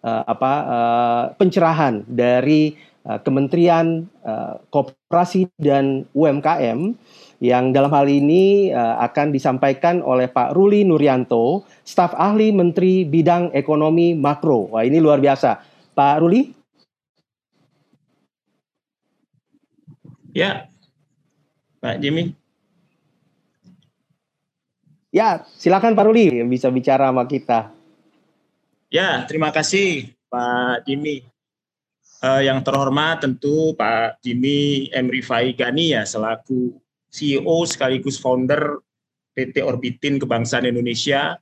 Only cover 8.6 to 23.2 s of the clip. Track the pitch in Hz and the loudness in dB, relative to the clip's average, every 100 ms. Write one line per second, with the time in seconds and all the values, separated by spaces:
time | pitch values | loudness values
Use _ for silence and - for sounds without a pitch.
8.6 | 190 123 113 117 120 - 147 139 143 127 | 2 0 -2 -2 -2 -2 -2 0 -2 0
9.6 | 139 135 170 175 135 127 127 131 123 151 | 0 2 0 0 0 0 0 0 0 2
10.6 | 196 208 196 156 143 127 123 117 120 185 | 4 4 4 4 2 2 0 0 0 -2
11.6 | - _ - - 175 - 180 214 214 202 | -8 _ -6 0 0 0 0 2 2 4
12.6 | 175 180 185 185 165 160 165 175 175 139 | 2 2 2 2 2 2 4 2 0 -2
13.6 | 143 151 156 165 170 165 143 143 165 123 | 0 0 2 2 2 2 -2 -2 0 0
14.6 | 92 113 120 156 156 147 139 135 131 107 | 0 -2 0 4 4 4 2 2 0 -2
15.6 | _ _ _ - 139 147 165 220 277 - | _ _ _ 0 2 4 2 2 0 -8
16.6 | _ _ _ _ _ _ _ _ _ _ | _ _ _ _ _ _ _ _ _ _
17.6 | _ _ _ _ _ _ _ _ _ _ | _ _ _ _ _ _ _ _ _ _
18.6 | _ _ _ _ _ _ _ _ _ _ | _ _ _ _ _ _ _ _ _ _
19.6 | _ _ - - - - - - 190 - | _ _ -20 -20 -20 -20 -14 -6 -6 -6
20.6 | - _ _ _ _ _ _ _ _ _ | -12 _ _ _ _ _ _ _ _ _
21.6 | _ _ 127 107 139 160 175 - _ _ | _ _ -10 -6 -4 -4 -6 -10 _ _
22.6 | _ _ _ _ _ _ | _ _ _ _ _ _